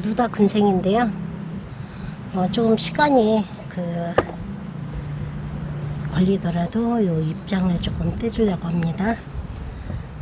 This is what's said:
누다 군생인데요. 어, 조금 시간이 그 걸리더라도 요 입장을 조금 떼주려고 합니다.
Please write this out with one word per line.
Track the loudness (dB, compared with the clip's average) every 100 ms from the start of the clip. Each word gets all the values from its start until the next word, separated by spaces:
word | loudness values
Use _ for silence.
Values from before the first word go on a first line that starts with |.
누다 | 2 0 0
군생인데요. | 4 4 6 4 4 4 4 2 -2 -8 -8 -8 -8 -10 -12 -12 -10 -10 -10 -6
어, | 0 0
조금 | 2 4 4
시간이 | 2 2 6 6 6 4 0 -8 -10
그 | -6 -4 -4 0 0 0 -6 -8 -8 -8 -8 -8 -6 -6 -6 -6 -6 -6 -6 -6 -6 -6 -4 -2
걸리더라도 | 2 4 4 0 0 0 0 2 2 2
요 | 2
입장을 | 0 -4 -2 0 2 2
조금 | 0 0 -2 0
떼주려고 | -2 2 2 2 0
합니다. | 0 0 0 0 0 -6 -8 -8 -8 -10 -8 -8 -8 -8 -10